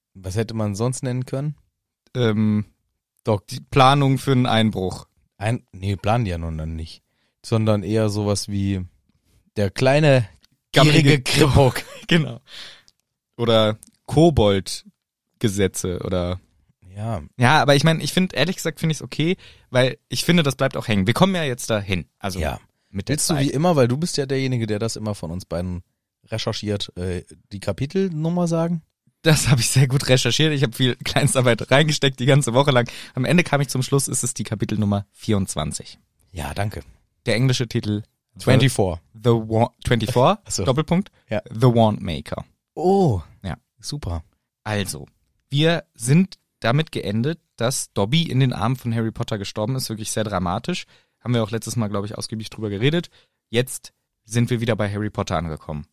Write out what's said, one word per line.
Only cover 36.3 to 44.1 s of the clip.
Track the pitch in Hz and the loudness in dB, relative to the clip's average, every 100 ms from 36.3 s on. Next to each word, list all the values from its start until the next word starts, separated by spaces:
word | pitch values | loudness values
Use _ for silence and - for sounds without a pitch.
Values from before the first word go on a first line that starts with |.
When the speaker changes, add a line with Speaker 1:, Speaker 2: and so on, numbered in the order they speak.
Speaker 1:
Ja, | 90 76 | -12 -8
danke. | 76 104 87 - _ _ _ | -6 -6 -6 -14 _ _ _
Speaker 2:
Der | - 110 | -2 0
englische | 131 123 120 | 2 0 -2
Titel | 120 104 104 - _ _ 95 | -4 -2 -4 -6 _ _ -4
Speaker 1:
Twenty-four. | 107 135 123 - 95 82 - | 2 4 4 2 -2 -2 -12
Speaker 2:
The | 110 117 | -4 2
Wa-, | 117 110 110 117 - | 2 2 0 0 -2
twenty-four? | - 117 110 120 139 214 | -2 0 0 2 2 2
Speaker 1:
<laughs> | |
Ach | - | -4
so. | - | -4
Speaker 2:
Doppelpunkt. | 95 139 151 170 - _ - | 0 0 0 0 -2 _ -8
Speaker 1:
Ja. | 107 - | -6 -6
Speaker 2:
The | 107 123 | 0 4
Wand | 117 113 104 | 6 4 2
Maker. | - 76 - - - _ _ | -4 -6 -8 -10 -12 _ _
Speaker 1:
Oh. | - 170 196 175 95 - - | -4 2 4 4 2 -4 -12
Speaker 2:
Ja. | 95 - _ _ | -12 -12 _ _
Speaker 1:
Super. | - 147 - | -12 -10 -6